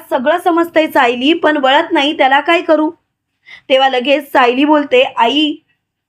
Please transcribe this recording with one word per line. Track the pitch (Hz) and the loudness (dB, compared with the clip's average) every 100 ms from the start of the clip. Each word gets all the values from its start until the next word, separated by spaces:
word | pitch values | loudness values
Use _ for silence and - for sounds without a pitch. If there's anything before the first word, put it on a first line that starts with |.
| - | -4
सगळं | 294 262 349 | -4 -2 -2
समजतंय | 359 330 339 320 311 | -2 -2 -2 -2 -2
सायली, | 302 240 247 269 | 0 0 0 -2
पण | 339 302 302 | 0 0 0
वळत | 262 294 339 | 0 0 0
नाही, | 320 277 311 | -2 -2 0
त्याला | 262 277 | 0 2
काय | 294 339 | 2 -2
करू?" | 349 311 311 - _ _ _ _ _ - - | 2 0 0 -8 _ _ _ _ _ -20 -2
तेव्हा | 262 269 | 0 2
लगेच | 254 254 294 285 | 0 0 -2 0
सायली | 294 247 254 294 | 0 2 2 2
बोलते, | 302 285 247 262 - | 2 2 0 0 0
"आई, | 233 285 302 311 _ _ _ _ | 0 0 -2 -6 _ _ _ _